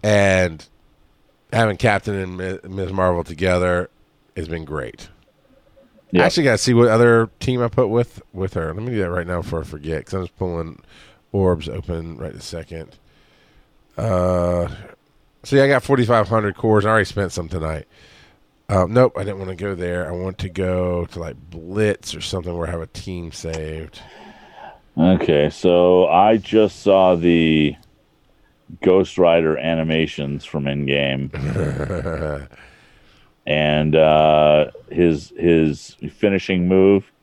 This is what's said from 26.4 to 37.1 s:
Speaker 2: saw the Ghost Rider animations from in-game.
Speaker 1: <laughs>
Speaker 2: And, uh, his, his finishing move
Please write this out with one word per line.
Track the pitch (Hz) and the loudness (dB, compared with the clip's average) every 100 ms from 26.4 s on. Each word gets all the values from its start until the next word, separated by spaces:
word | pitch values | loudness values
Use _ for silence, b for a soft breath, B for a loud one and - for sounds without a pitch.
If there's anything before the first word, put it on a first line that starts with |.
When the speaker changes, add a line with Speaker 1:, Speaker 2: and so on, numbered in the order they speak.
| - 107 104 - | 2 2 2 0
Speaker 2:
saw | 101 95 92 | 2 4 4
the | 90 87 85 80 78 73 73 _ _ _ _ _ _ _ _ _ 87 | 4 4 4 4 2 0 -4 _ _ _ _ _ _ _ _ _ -2
Ghost | 95 92 90 - | 2 2 2 2
Rider | 87 85 80 73 | 4 4 2 -2
animations | 78 82 80 80 78 - 71 71 | -2 -2 0 0 -2 -4 -8 -8
from | - 78 69 | -8 -6 -4
in-game. | 71 69 69 69 67 67 | -4 -2 -2 -2 -4 -8
Speaker 1:
<laughs> | - 69 - 73 69 73 85 82 78 78 71 67 b b b b b b b b _ | -8 -6 -4 -6 -6 -8 -6 -8 -8 -8 -8 -12 b b b b b b b b _
Speaker 2:
And, | - 76 76 76 76 | -4 0 2 0 2
uh, | 78 78 78 78 76 76 76 73 - - | 4 4 4 4 4 4 4 2 -6 -8
his, | - 85 76 - - | 0 2 2 -6 -2
his | 85 82 78 67 - _ 73 | 2 4 2 -2 -12 _ -16
finishing | _ 104 98 - 92 90 | _ 0 0 -2 -2 2
move | 95 95 98 - | 4 6 4 0